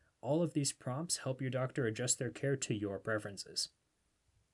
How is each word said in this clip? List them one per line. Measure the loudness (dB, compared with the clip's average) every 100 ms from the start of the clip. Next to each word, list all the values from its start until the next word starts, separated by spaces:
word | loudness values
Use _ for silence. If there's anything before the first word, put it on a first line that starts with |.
| _ _
All | 2 4
of | 4
these | 2 0
prompts | -2 -4 -4 -2 -2
help | -2 -2
your | 0
doctor | 0 0 2
adjust | 2 2 0 0
their | -2
care | 0 0 2
to | 0
your | 0 0 -2
preferences. | 0 -2 -2 -10 -6 -4 -4 _ _ _ _ _ _ _ _